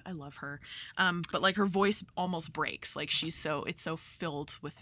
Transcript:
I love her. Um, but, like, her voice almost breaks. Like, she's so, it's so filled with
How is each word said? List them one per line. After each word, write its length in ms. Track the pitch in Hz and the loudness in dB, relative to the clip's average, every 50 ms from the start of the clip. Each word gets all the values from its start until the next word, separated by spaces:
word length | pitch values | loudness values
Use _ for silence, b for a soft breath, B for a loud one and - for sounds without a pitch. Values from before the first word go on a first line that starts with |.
| - | -10
I 60 | - 185 | -10 -10
love 240 | 156 139 143 143 | -8 -10 -10 -12
her. 240 | - - 143 143 143 B B B B B B B | -10 -10 -10 -10 -10 B B B B B B B
Um, 260 | - 185 185 175 175 165 - - | 4 4 4 4 2 0 -2 0
but, 100 | 175 - | 4 4
like, 140 | 190 185 | 4 4
her 100 | 202 202 | 4 2
voice 380 | 196 175 196 196 202 208 - - - _ | 2 4 4 6 6 6 4 2 0 _
almost 360 | - 180 185 180 165 160 - - | -2 -2 0 0 -2 -2 -4 -2
breaks. 420 | - 151 - - - - - - | -2 -2 -2 -2 -2 -2 -2 0
Like, 160 | - 147 156 | 0 0 0
she's 240 | - - - 160 160 | 0 0 0 2 0
so, 300 | - - 156 151 143 - | 2 2 2 0 0 -2
it's 180 | - 165 - - | -2 0 0 0
so 140 | 165 160 | 0 -2
filled 600 | 160 - - - - 180 165 143 143 147 - - - - | -4 -6 -10 -8 -6 -6 -4 -4 -4 -6 -6 -8 -8 -10
with 140 | 147 - - | -10 -12 -10